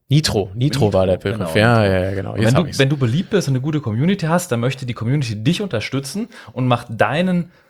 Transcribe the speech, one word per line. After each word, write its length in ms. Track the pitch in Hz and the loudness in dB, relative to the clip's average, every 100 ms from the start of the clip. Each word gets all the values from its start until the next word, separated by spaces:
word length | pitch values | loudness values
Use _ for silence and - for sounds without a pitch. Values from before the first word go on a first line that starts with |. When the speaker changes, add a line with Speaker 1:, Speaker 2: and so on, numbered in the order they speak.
| - | 0
Speaker 1:
Nitro, 420 | 139 151 120 92 101 | 2 2 0 -2 -2
Nitro 300 | 135 139 107 | -2 2 2
Speaker 2:
Nitro, 80 | |
Speaker 1:
war 120 | 95 95 | 4 2
der 120 | 90 | 0
Begriff. 360 | - 104 87 | -2 -4 -2
Speaker 2:
genau, 20 | 104 | 2
Speaker 1:
Ja, 240 | 110 117 | 4 6
Speaker 2:
Nitro. 140 | 104 | 4
Speaker 1:
ja, 100 | 95 | 2
ja, 100 | 92 98 | 0 -4
genau. 180 | 101 | -6
Speaker 2:
Und 80 | 107 | 0
Speaker 1:
Jetzt 60 | 110 | 2
Speaker 2:
wenn 80 | 131 | 2
Speaker 1:
hab 80 | |
Speaker 2:
du, 60 | 180 | 2
Speaker 1:
ich's. 100 | - | 0
Speaker 2:
wenn 100 | 135 | 0
du 80 | 147 | 2
beliebt 320 | 127 135 196 | 0 0 0
bist 180 | 202 156 | -2 0
und 60 | |
eine 80 | 131 | -2
gute 180 | 139 151 | -2 -4
Community 460 | 117 107 156 196 160 | -2 0 0 0 0
hast, 260 | 175 175 | 0 0
dann 80 | 120 | -2
möchte 260 | 120 135 123 | -2 -2 -6
die 100 | 117 | -4
Community 460 | 107 147 120 107 | -2 0 -2 -2
dich 200 | 110 175 | 0 0
unterstützen 680 | 202 113 - 131 139 196 233 - - | -2 -4 -4 -6 -6 -8 -8 -12 -12
und 160 | - 127 | -4 0
macht 200 | 120 - | 0 -2
deinen 640 | 110 104 143 185 175 170 _ _ | -2 0 0 0 0 -2 _ _